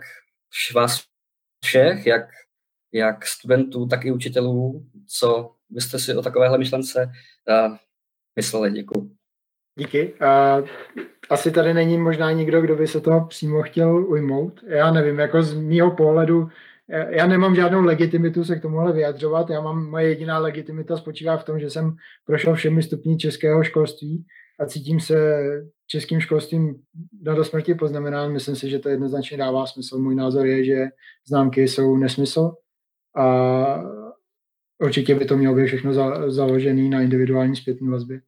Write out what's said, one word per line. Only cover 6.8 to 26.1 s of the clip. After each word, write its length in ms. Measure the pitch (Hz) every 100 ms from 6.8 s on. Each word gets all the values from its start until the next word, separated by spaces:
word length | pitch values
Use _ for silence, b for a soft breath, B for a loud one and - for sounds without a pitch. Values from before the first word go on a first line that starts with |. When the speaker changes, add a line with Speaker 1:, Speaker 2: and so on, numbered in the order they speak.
| 131 127 123 B B B 117
Speaker 1:
eh, 180 | 110 110 107 _ _ _ _ _ -
mysleli. 340 | 110 110 104
Děkuju. 380 | 104 101 104 101 _ _ _ _ _ _ 139
Speaker 2:
Díky. 360 | 143 143 175
A 480 | - 139 139 139 139 139 B B - - _ -
asi 200 | - 165
tady 240 | 165 160
není 240 | 165 165 170
možná 340 | 165 156 160
nikdo, 280 | 160 156 165
kdo 160 | 160 156
by 100 | 156
se 140 | 156
toho 260 | 160 165 160
přímo 360 | - 151 151
chtěl 440 | 151 165 165 170 185
ujmout. 540 | 151 139 139 170 - 233
Já 240 | 151 160
nevím, 280 | 160 147 147
jako 240 | 147 165
z 120 | 156
mýho 360 | 151 156 170 175
pohledu, 580 | 175 156 160 165 170 165 B B B -
eh, 260 | 160 - 160
já 100 | 180
nemám 280 | 185 190
žádnou 300 | 180 175 190
legitimitu 600 | 175 160 165 165 165 170
se 120 | 170 160
k 60 |
tomuhle 300 | 156 156 175
vyjadřovat. 580 | 156 147 139 151 160 165
Já 100 | 151
mám, 300 | 156 160 151
moje 180 | 160 160
jediná 300 | 151 160 160
legitimita 580 | 156 151 156 156 156 160
spočívá 400 | 160 156 160 160
v 80 |
tom, 160 | 160 156
že 100 | 147
jsem 260 | 160 160 160 B B
prošel 300 | - 156 165
všemi 280 | 160 156 160
stupni 360 | 160 - 160 160
českého 460 | 156 - 156 160
školství 600 | 160 156 151 - 147 165 b b b -
a 80 | 147
cítím 340 | 156 135 160
se 160 | 160 156 151 147 143 147 160 _ -
českým 340 | 156 -